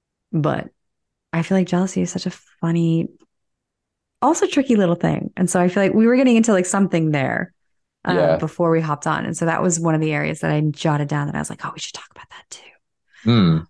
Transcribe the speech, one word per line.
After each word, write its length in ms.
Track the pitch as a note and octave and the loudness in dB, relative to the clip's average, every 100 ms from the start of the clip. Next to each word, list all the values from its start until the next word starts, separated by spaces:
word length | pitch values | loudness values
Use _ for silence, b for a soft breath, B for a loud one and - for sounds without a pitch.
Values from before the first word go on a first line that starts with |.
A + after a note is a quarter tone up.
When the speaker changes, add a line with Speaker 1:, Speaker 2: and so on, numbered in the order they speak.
| _ _ _ | _ _ _
Speaker 1:
but 380 | E3 D3 B2 - _ _ _ _ _ _ | -2 -2 -2 -6 _ _ _ _ _ _
I 100 | E3 | -4
feel 160 | D#3+ F#3+ | 0 0
like 80 | F3+ | 0
jealousy 340 | F3+ F#3 F#3 | 0 -2 -2
is 80 | F3 | -4
such 140 | F3+ F3+ | -6 -8
a 40 | |
funny, 760 | - _ - E3 E3+ E3 E3 - - _ _ _ _ _ _ _ _ _ - | -10 _ -6 -2 0 2 0 -2 -8 _ _ _ _ _ _ _ _ _ -2
also 240 | B3+ E4+ F#4+ | 0 2 0
tricky 300 | D4 C4+ G#3+ | 0 2 2
little 180 | F3 | 2
thing. 360 | F3 E3 D3+ - - | 2 0 -2 -4 -2
And 140 | F#3 | 0
so 100 | F#3 | 2
I 80 | F3+ | 2
feel 140 | F#3+ | 2
like 100 | G3 | 2
we 120 | A3 A3+ | 4 4
were 100 | B3+ | 4
getting 200 | B3+ A3+ | 4 4
into, 160 | A3+ | 4
like, 120 | F#3+ F3+ | 2 2
something 440 | G3 F#3+ E3+ D#3 | 0 0 0 0
there, 420 | D3 C3 A2+ F3+ _ _ _ _ _ - | 0 -2 -4 -6 _ _ _ _ _ -4
uh, 80 | F3+ | 0
Speaker 2:
Yeah. 200 | E3+ D#3+ | 2 0
Speaker 1:
before 320 | D#3+ - E3+ | -2 -2 0
we 100 | E3 | 2
hopped 260 | D#3+ D3 D#3+ | 0 -4 -4
on. 200 | D3+ - | -4 -4
And 100 | E3 | -4
so 80 | |
that 160 | E3 D#3+ | -2 0
was 160 | F3+ E3 | 0 0
one 160 | E3 | 0
of 60 | D#3 | 0
the 140 | D#3 | 0
areas 260 | D3 D3+ D#3+ | -2 -4 -4
that 100 | D#3+ | -2
I 100 | D3+ D3+ | 0 -2
jotted 380 | D3 E3 D3 D3 | -2 -2 0 -2
down 180 | D3 C#3+ | -4 -4
that 100 | D3+ | -6
I 20 | |
was 120 | D3+ | -8
like, 120 | - | -10
"Oh, 80 | - | -12
we 40 | - | -12
should 160 | - | -14
talk 140 | - - | -14 -20
about 180 | - - | -20 -20
that 140 | - - | -20 -20
too." 220 | - - _ _ _ _ b | -20 -20 _ _ _ _ b
Speaker 2:
Hmm. 340 | A2 A#2 F2 D#2+ | 0 2 4 2